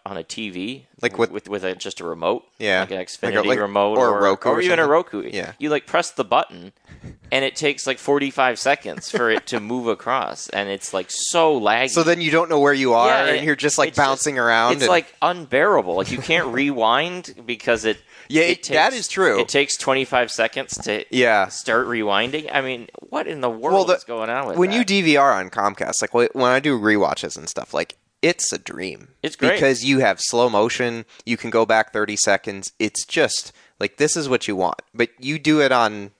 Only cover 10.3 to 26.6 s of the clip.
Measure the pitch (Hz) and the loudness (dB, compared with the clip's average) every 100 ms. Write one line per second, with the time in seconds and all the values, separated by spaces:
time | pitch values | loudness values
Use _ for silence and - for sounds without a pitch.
10.3 | - - 104 101 98 - 95 92 - - | -10 -8 -6 -6 -6 -6 -8 -6 -8 -2
11.3 | 170 160 135 104 117 131 170 165 170 160 | 2 2 2 2 2 2 0 2 2 2
12.3 | 160 170 151 143 139 131 117 123 135 143 | 0 2 4 4 4 4 4 4 4 2
13.3 | 151 151 143 147 - - - 135 135 151 | 0 0 0 0 0 0 2 2 2 -2
14.3 | 131 117 113 120 147 123 175 - - 170 | 0 2 4 4 2 2 2 0 -2 -2
15.3 | 180 143 131 190 170 90 87 98 127 131 | -2 -2 2 4 2 2 -2 -2 -6 0
16.3 | 165 135 120 143 127 110 127 170 180 175 | 0 0 -2 -2 2 2 2 0 -8 -14
17.3 | - 117 113 - 113 110 107 _ - - | -18 -12 -6 0 0 0 -4 _ -20 -2
18.3 | 151 170 175 - 151 196 254 - 190 175 | 2 2 0 0 2 2 0 -6 0 2
19.3 | 104 - 139 143 - - 131 127 127 117 | 2 2 0 0 -2 -2 -2 0 0 0
20.3 | - 113 135 131 - - 104 - 127 120 | -2 -2 -2 -10 -10 -6 -6 -2 2 4
21.3 | 104 92 - - 120 113 117 104 101 123 | 4 0 -4 -2 -2 0 -4 0 0 -2
22.3 | 151 151 143 131 123 113 - - 285 - | -6 -4 -4 -4 -8 -12 -20 -10 -8 -6
23.3 | 151 127 113 143 196 180 180 - 117 110 | -4 -4 -4 0 2 2 0 -2 -8 -4
24.3 | 127 127 160 190 220 196 196 165 143 139 | -4 -4 0 0 2 2 2 4 4 4
25.3 | 101 92 113 101 98 - - 110 120 120 | 4 -2 -2 -2 -2 -6 -4 0 2 2
26.3 | 131 123 127 | 2 2 4